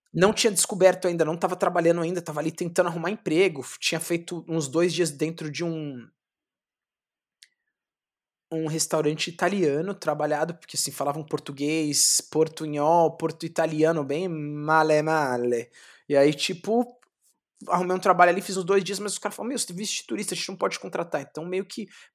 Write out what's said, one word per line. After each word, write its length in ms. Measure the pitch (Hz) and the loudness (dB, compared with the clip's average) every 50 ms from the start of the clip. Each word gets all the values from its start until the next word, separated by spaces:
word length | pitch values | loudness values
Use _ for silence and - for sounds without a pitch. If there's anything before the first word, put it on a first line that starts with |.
| _ _ - | _ _ 2
não 180 | 160 180 208 214 | 4 4 4 4
tinha 180 | - - 226 | 4 2 2
descoberto 560 | 190 - - - - 170 185 185 180 180 190 180 | 2 2 -2 0 2 6 6 6 6 4 -2 -2
ainda, 160 | 170 165 160 | 2 2 0
não 120 | 156 170 170 | 0 0 -2
tava 180 | 185 170 180 | -2 -2 0
trabalhando 440 | 175 196 180 175 175 165 170 170 175 | 0 0 0 2 2 4 4 4 2
ainda, 200 | 165 165 185 175 | 0 -2 -4 -6
tava 180 | 170 - 147 147 | -6 -6 -6 -4
ali 120 | 143 156 | -4 -4
tentando 360 | 165 - 180 170 170 185 180 175 | -4 -6 -6 -2 2 2 2 2
arrumar 220 | 165 170 160 180 | 0 -2 -4 -4
emprego. 540 | 214 - - 170 156 170 196 180 156 139 127 - - - | -4 -4 -4 0 2 4 4 2 2 -4 -12 -12 -12 -6
Tinha 200 | - - 165 160 | -4 -4 -4 -4
feito 440 | 165 - 175 170 170 - 175 165 160 170 | -2 -2 -4 -4 -4 -6 -10 -10 -6 -4
uns 200 | 160 165 147 135 | -4 -4 -2 0
dois 240 | 131 165 175 185 - | 0 2 2 2 2
dias 160 | 180 175 147 | 0 -2 -2
dentro 380 | 139 135 151 160 165 - 156 151 | 0 -2 -4 -4 -4 -8 -10 -8
de 140 | 139 139 170 | -6 -6 -6
um, 440 | 170 165 160 151 143 131 120 113 - _ _ _ _ _ _ _ _ _ _ _ _ _ _ _ _ _ _ _ _ _ _ _ _ _ _ - _ _ _ _ _ _ _ _ _ _ _ _ _ _ _ _ _ _ _ _ - | -4 -4 -6 -8 -8 -10 -12 -14 -18 _ _ _ _ _ _ _ _ _ _ _ _ _ _ _ _ _ _ _ _ _ _ _ _ _ _ -20 _ _ _ _ _ _ _ _ _ _ _ _ _ _ _ _ _ _ _ _ -8
um 140 | 165 160 160 | -6 -4 -4
restaurante 640 | 151 160 160 - - - 156 151 151 156 151 - 175 | -2 -2 -2 -2 0 0 0 0 0 0 -2 -6 -6
italiano, 640 | 165 - 185 180 202 196 170 147 139 151 170 196 190 | -4 0 0 0 2 2 2 2 0 0 -4 -6 -6
trabalhado, 600 | 196 - 156 147 151 147 147 151 147 160 170 165 | -4 -4 -4 -2 -2 -2 -2 0 0 -2 -4 -6
porque 200 | - - - - | -14 -14 -8 -6
assim, 140 | - - 147 | -4 -4 -4
falavam 340 | - - 139 143 143 160 151 | -4 -4 -4 -4 -4 -6 -6
português, 960 | - 151 143 - - 143 135 143 147 160 160 156 147 143 - - - - - - - | -6 -6 -6 -6 -8 -8 -4 -2 -2 0 0 -2 0 0 2 2 2 2 0 -2 -2
portunhol, 840 | - 156 160 156 - - 160 151 147 143 147 156 170 175 165 156 156 | 2 2 2 2 0 -8 -8 -6 -2 0 4 4 6 6 4 4 2
porto-italiano, 880 | - 165 156 156 - 175 165 - 170 160 160 160 151 156 160 165 156 139 | -2 -6 -6 -4 -6 -10 -6 0 0 0 0 2 4 4 4 4 0 -2
bem 240 | 135 139 165 190 180 | -2 -2 -4 -4 -4
male 760 | 165 151 147 147 147 147 147 156 156 160 156 156 151 151 | -6 -6 -6 -6 -6 -4 0 2 4 4 6 6 4 4
male. 680 | 151 156 160 156 147 131 123 120 123 123 120 117 117 _ _ - - - - _ _ - | 4 2 2 2 2 2 0 0 0 0 0 -2 -4 _ _ -20 -20 -20 -20 _ _ 2
E 80 | 143 | 4
aí, 180 | 139 139 151 151 | 6 6 6 4
tipo, 640 | - - - 180 175 - 202 226 240 233 - - _ _ _ _ _ _ _ _ _ _ _ _ - - - | 2 -4 -4 -4 -4 -2 0 0 0 0 -2 -6 _ _ _ _ _ _ _ _ _ _ _ _ -14 -6 -2
arrumei 280 | 175 180 180 180 185 | 0 0 0 0 -2
um 40 | 185 | 0
trabalho 300 | 185 196 180 170 180 175 | 4 4 6 8 8 6
ali, 100 | 175 196 | 6 2
fiz 140 | - - 190 | -2 -4 -6
uns 80 | 190 180 | -4 0
dois 200 | 170 196 202 180 | 2 2 2 2
dias, 140 | 170 202 190 | 0 -6 -6
mas 120 | 208 202 - | -6 -8 -8
os 40 | - | -6
caras 180 | - 202 - | -8 -8 -8
falaram, 140 | - 208 240 | -6 -8 -6
"Meu, 80 | 277 - | -4 -6
você 80 | - - | -6 -6
tem 80 | 175 | -6
visto 200 | 180 214 - - | -8 -6 -6 -6
de 100 | - - | -8 -6
turista, 280 | - 113 202 208 - 180 | -6 -6 -6 -4 -6 -6
a 20 | |
gente 120 | - - - | -6 -6 -8
não 60 | 98 | -4
pode 220 | - - - - - | -4 -2 -2 -4 -6
contratar." 420 | - - - 175 170 170 - 143 | -10 -8 -6 -6 -6 -4 -6 -6
Então, 220 | 139 - - 151 165 | -6 -6 -10 -10 -8
meio 180 | 180 180 190 196 | -4 -6 -6 -6
que 220 | - - 233 202 185 - - - _ | -6 -10 -12 -12 -12 -14 -20 -20 _